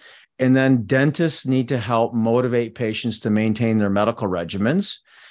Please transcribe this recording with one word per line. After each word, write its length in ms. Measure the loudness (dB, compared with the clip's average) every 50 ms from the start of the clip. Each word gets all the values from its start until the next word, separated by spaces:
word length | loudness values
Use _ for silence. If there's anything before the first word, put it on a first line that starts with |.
| -20 -20 -20 -20 -20 _ _ 0
And 180 | 2 4 4
then 280 | 4 4 4 2 2 2
dentists 600 | 2 2 2 2 2 2 0 -2 -2 -2 -4 -4
need 240 | -2 0 0 0 -2
to 100 | -2 -4
help 360 | -2 0 0 2 0 0 0
motivate 600 | -2 0 2 2 2 2 0 0 0 -2 -2 -4
patients 460 | -6 -4 -4 -4 -4 -4 -6 -6 -4
to 100 | -2 0
maintain 460 | 0 2 2 0 0 0 0 2 2
their 140 | 2 2 2
medical 360 | 2 2 2 0 0 -2 -4
regimens. 760 | -4 -4 -4 -6 -6 -4 -2 0 0 0 0 -2 -4 -8 -12 _ _ -20 -20 -20 -20